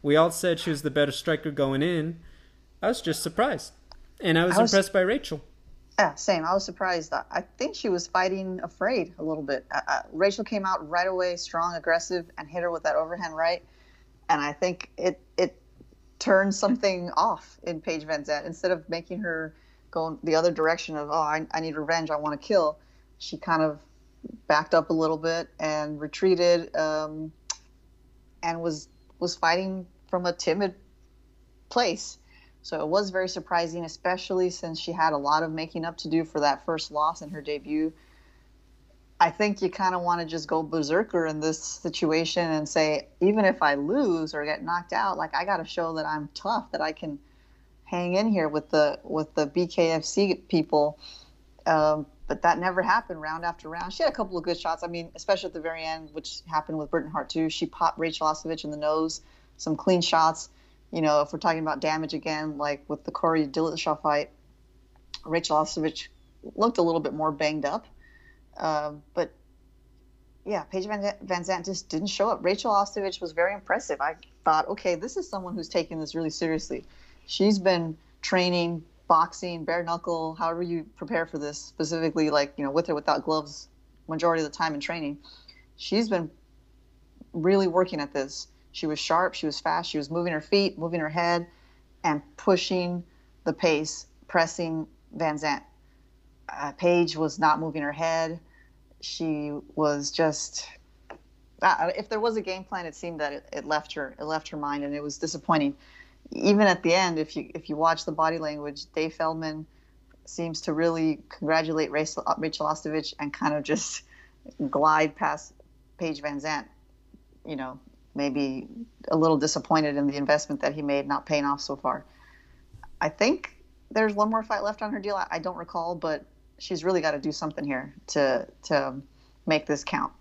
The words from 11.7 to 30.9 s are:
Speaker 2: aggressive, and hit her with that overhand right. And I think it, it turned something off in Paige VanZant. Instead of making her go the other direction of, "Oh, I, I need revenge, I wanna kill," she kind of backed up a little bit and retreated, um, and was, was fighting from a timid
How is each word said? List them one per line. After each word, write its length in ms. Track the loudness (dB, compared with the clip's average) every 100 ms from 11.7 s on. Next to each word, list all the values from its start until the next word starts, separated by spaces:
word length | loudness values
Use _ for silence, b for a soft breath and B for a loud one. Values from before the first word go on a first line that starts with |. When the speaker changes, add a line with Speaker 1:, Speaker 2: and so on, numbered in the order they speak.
Speaker 2:
aggressive, 500 | -2 0 0 0 -4 -4 -12
and 120 | -8
hit 140 | -4
her 80 | -2
with 120 | 0
that 120 | 0 0
overhand 380 | 0 -4 -6
right. 280 | 0 0 0 -8 b b b b _ 0
And 140 | 2
I 100 | 2
think 360 | 0 -2 -2 -10 -2
it, 220 | 0 -2 _ 0
it 180 | 0 -2 _ -20 -20 _ _ _
turned 380 | 4 6 6
something 560 | 2 2 4 2 0 -2
off 440 | 2 2 0 -8 -10
in 160 | -8 -6
Paige 260 | -4 -4
VanZant. 400 | -2 -4 -2 -4
Instead 260 | -4 -4 0
of 180 | -2 -2
making 300 | -8 -6 -6
her 340 | -4 -4 -6 b b b _
go 260 | -2 -2 -2
the 120 | 2
other 160 | 4 4
direction 460 | 4 2 2 -2 -6
of, 120 | -2
"Oh, 20 |
I, 320 | 0 2 -2 -2
I 60 | -4
need 160 | -4
revenge, 340 | -4 0 0 0
I 60 |
wanna 220 | -2 -2 -4
kill," 400 | 2 4 4 -2 b b b _
she 180 | -12 -10
kind 240 | 0 2
of 180 | 2 -2 -16 _ _ _ -16 -16 2
backed 260 | 2 4
up 160 | 2 4
a 40 |
little 240 | 2 2 2
bit 320 | 0 -2 -6 -4
and 400 | -2 -2 -4 -6
retreated, 760 | -8 2 4 6 6 6 2
um, 560 | -2 0 0 -4 -6 -10 _ -12 -12 _ _ _ _ _ _ _ _
and 200 | -6 -2
was, 260 | -2 -4 -10 _ _ _
was 160 | -4
fighting 500 | 0 2 2 0 -6 -10 _ _
from 160 | -2
a 80 | -2
timid 400 | 0 0 2 0 -2 -20